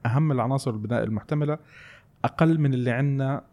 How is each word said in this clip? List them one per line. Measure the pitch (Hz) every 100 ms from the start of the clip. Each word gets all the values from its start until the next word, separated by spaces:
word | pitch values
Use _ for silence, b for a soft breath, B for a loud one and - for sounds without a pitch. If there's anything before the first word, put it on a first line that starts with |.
| 113
أهم | 127 156
العناصر | 131 120 135 131
البناء | 110 107 120
المحتملة | 113 107 - 147 147 151 B B B B B _
أقل | 120 - 165 165
من | 143
اللي | 127 123
عنا، | 120 143 135 135 139 -